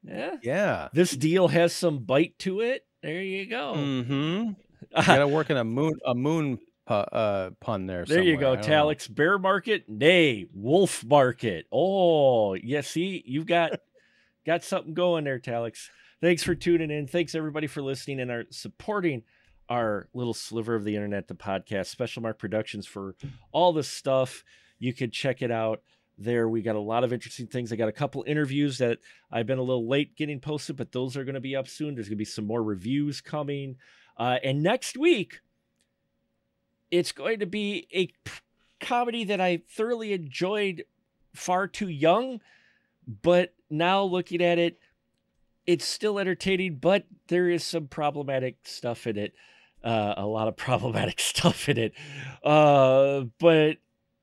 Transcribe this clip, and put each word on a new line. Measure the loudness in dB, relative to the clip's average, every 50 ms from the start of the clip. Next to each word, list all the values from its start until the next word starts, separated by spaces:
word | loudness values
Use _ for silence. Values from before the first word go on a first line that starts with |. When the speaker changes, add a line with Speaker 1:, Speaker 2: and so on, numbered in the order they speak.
| -16
Speaker 1:
Yeah. | -12 -10 -10 -8 -8 -10 -8
Speaker 2:
Yeah. | -6 -4 -2 0 0 0 -2 -2 -6 -4 2
Speaker 1:
This | 2 2 2
deal | 2 -2 0 2 4 4 4 4
has | 6 4 2 2 0
some | 0 -2 -2 -2 -2
bite | -2 2 2 2 2 2 _ _
to | -6 -6 -4 -2
it. | -2 -2 -4 -4 _ _ _ _ -10
There | -8 -6 -6
you | -6 -6 -6 -8 -8 -8
go. | -8 -6 -6 -4 -4 -4
Speaker 2:
Mm-hmm. | -2 -2 -2 -2 -2 -2 -2 -2 0 -2 -2 -2 -2 -4 -6 -8
Speaker 1:
<laughs> | _ _ _ _ -20 -6 -2 0
Speaker 2:
You | 4
gotta | 4 6 6 6 4
work | 2 0 2 2
in | 0 0
a | 0
moon, | 0 0 0 0 0 0 -2 -2
a | -2 -2
moon | 0 0 0 0 0 0 -2 -4 -6 -8 _ _ _ _ -2
pu-, | 0
uh, | 0 0 0 -2 0 0 0 0 -2 -4 -6 -10 _
pun | -6 -4 -4 -4 -4
there | -4 -6 -6 -4
Speaker 1:
There | 0 2 2 4
you | 4 2
Speaker 2:
somewhere. | 2 2 0 0
Speaker 1:
go, | 0
Speaker 2:
I |
don't | 2 2
know. | 4 4 4 2 0
Speaker 1:
Talix. | -4 -8 -12 -2
Bear | 2 2 4 4 2
market? | 2 0 0 0 0 -2 -2 -2 -4 -8
Nay, | -4 4 6 6 8 8 6 4 4 0 -6 -10
wolf | -12 -8 -2 2 4 4 4 4 0 -6 0
market. | 4 6 6 6 6 2 _ -4 -4 -4 -4 -8 _
Oh, | -2 0 0 2 2 2 4 4 4 6 6 6 6 6 4 2 0
yeah, | -4 -4 -4 -4 -4
see, | -4 -4 -4 -4 -4 -4 -4 -8 -8
you've | -6 -6 -6 -2
got, | 2 2 2 2 0 -2 -8 _ _ _ _ _ _
Speaker 2:
<laughs> | _ _ _ _ _ _ _ -2
Speaker 1:
got | -2 -2 -2
something | -4 -6 -6 -6 -6 -4
going | 0 2 2 2 0 0
there, | -4 -4 -6
Talix. | -6 -6 -4 -4 -4 -6 -8 -12 -20 -20 _ _ -20 _ _ _
Thanks | 2 2 2 2 0
for | -4 -4
tuning | -2 2 2 2 2 2 -2
in. | -4 -6 -6
Thanks, | -4 -2 -2 -2 -2 -4
everybody, | -6 -6 -4 -6 -6 -6 -6
for | -6 -6 -6
listening | -6 -6 -6 -8 -8 -8 -6
and | -6 -6
our, | -6 -8 -8 _
supporting | -14 -14 -14 -14 -16 _ -8 -4 -4 0 0 -2 -2 -2 -10 _ _ _ _ _ _ _ _ -4
our | -2 0 0 0 -2 -2 -6 _ _
little | -6 -4 -4 -4
sliver | -6 -8 -8 -6 -6 -2 -2 -2
of | -2 0
the | -2 -2
internet, | -2 -4 -4 -4 -6 -6 _
the | -14
podcast, | -12 -6 -6 -6 -6 -6 _ -4 -4 -4 -6
Special | -6 _ -6 -6 -6 -6 -6
Mark | -8 -8 _
Productions, | -8 -4 -4 -4 -4 -4 -8 -12 -12 -12
for | -12 -10 -10 -10 -12 _ -16 -16 -16 -16 _ _
all | 0 4 4 4 4
the | 2 -4
stuff. | -4 -8 -8 -2 0 2 2 2 0 -4 -16 _ _ _ _ _ _ _ _
You | -6 -6 -4
can | -4 -6 -6
check | -6 -4 -4 -4 -2 -2 -2
it | -2
out | -2 0 0 0 -2 -4 _ _ _ _ _ _ _ _
there. | -4 0 0 2 2 2
We | 0 -2 -2
got | -2 -2 -2
a |
lot | -2 -2 0 0 0
of | 0 -2
interesting | -4 -6 -12 -14 -14 -14
things. | -8 -8 -8 -6 -6
I | -4
got | -2 -2 -2
a | -2
couple | -2 -6 -6 -6 -8 -6
interviews | -2 -2 0 0 0 0 0 0 0 0 0
that | 0 0 0 -2 _ -20 -20 _ _ _
I've | -4 -4 -2
been | -2 -2 -2
a | 0
little | -2 -2 -2 0 0
late | 0 0 0 -2 _
getting | _ -6 -6 -6 -8
posted, | -8 -8 -8 -8 -8 -10 -8 -8
but | -8 -8 -6
those | -6 -6 -4 -6
are | -6 -8
gonna | -6 -6 -8
be | -6 -6 -6
up | -6 -6 -6
soon. | -8 -8 -8 -6 -6
There's | -8 -8 -6
gonna | -6
be | -6 -6
some | -6 -6 -8 -6 -4
more | -2 -2 -2
reviews | -2 -4 -4 -4 -2 -2 0 -2 -2 -4 -8
coming. | -10 -8 -8 -6 -6 -6 -6 -8 -8 -12 -14 -16 _ _ _ _ _ _ _ -4
Uh, | -2 0 0 0 0
and | 0 0 2
next | 2 2 0 0 -2 -8 -6 0
week, | 4 4 4 4 0 -6 -10 -20 _ _ _ _ _ _ _ _ _ _ _ _ _ _ _ _ _ _ _ _ _ _ _ _ _ _ _ _ _ _
it's | 0 0 0 0
going | -6 -6 -4 -4 -2 -2
to | -4
be | -4 -4 -4 -4 -2 -4 -6 -8 _
a | -2 -2 -2 -2
p-, | _ _ _ -16 -16 -16 _ _ _ _ _ _ _ _
comedy | -6 -2 0 0 0 0 -2 -4 -4
that | -2 -2 0
I | 2 0 0 0 -4 _
thoroughly | -6 -4 -2 -2 -2 -4 -2 -4 -4
enjoyed, | -4 -4 -8 -6 -4 -2 -2 0 0 -2 -2 -4 -6 -12 _ _ _ _ _ _ _ _ _ _
Far | -12 -4 0 0 0 0 -2
Too | -4 -6 -6 -6
Young, | -4 2 4 6 6 4 2 -2 -8 -12 _ _ _ _ _ _ _ _ _ _ _ _ _ -16 -16 -2
but | _ 4 6 6 4 2 _ _ _ _
now | -2 0 2 2 2 2 2
looking | 0 -2 -2 -4 -2 -2 0
at | 2 4 4 4
it, | 2 0 0 _ _ _ _ _ _ _ _ _ _ _ _ _ _ _ _ _ _ 0
it's | 0 2 2
still | -6 -8 -4 -2 -2 0 0
entertaining, | 0 -2 -2 -2 0 0 0 2 0 -2 -4 0
but | 2 4 4 4 2 _ -20 _ _ -2
there | 0 2 2 2
is | 2 0 -2
some | -4 -6 -6 -6 -6
problematic | -6 -2 -2 -2 -2 -2 -4 -2 -2 -2 -2 -2 -6 _ _
stuff | -18 -16 -8 -6 -6 -6 -4 -4
in | -6 -4 -4
it. | -4 -6 _ _ _ _ _ _ _ _ _ _ -4
Uh, | -2 0 0 0 0 -2 -4
a | -4
lot | -4 -2 -2 -2 -2
of | -4 -6
<laughs> |
problematic | -4 -2 -2 0 0 -2 -2 -2 -4 -4 -4 -4
stuff | -6 -4 -4 2 2 2 2 2 -2 -2
in | 0 0
it. | 0 -2 -4 -8 -18 -16 -14 -14 -14 -14 -16 -4 2
Uh, | 4 6 8 8 8 8 8 8 8 8 6 6 4 4 -2 -4 -6 _ _
but | 6 8 8 8 6 4 2 -2 _ _ _ _ _ _ _ _